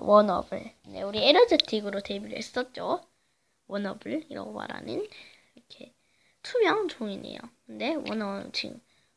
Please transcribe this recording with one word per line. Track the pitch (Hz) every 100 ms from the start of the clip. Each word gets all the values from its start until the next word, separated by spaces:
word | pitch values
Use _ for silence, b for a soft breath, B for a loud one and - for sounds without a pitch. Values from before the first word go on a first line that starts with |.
워너블. | - 208 208 175 - 190 220 _ 196
네, | 190
우리 | 196 214 226
에너제틱으로 | 330 480 330 - 214 208 202
데뷔를 | - 202 214 220
했었죠. | 220 247 247 - 180 359 - _ _ _ _ _ -
워너블이라고 | 202 196 214 208 208 - 196 214
말하는 | 214 - - - 269 415 b b b b
이렇게 | - _ - - _ _ _ _ _
투명 | - 494 381 427 370
종이네요. | - 214 196 57 52 - _ -
근데 | 214 226 320
워너원 | - 220 202 196 -
지금 | - - 240 _ _ _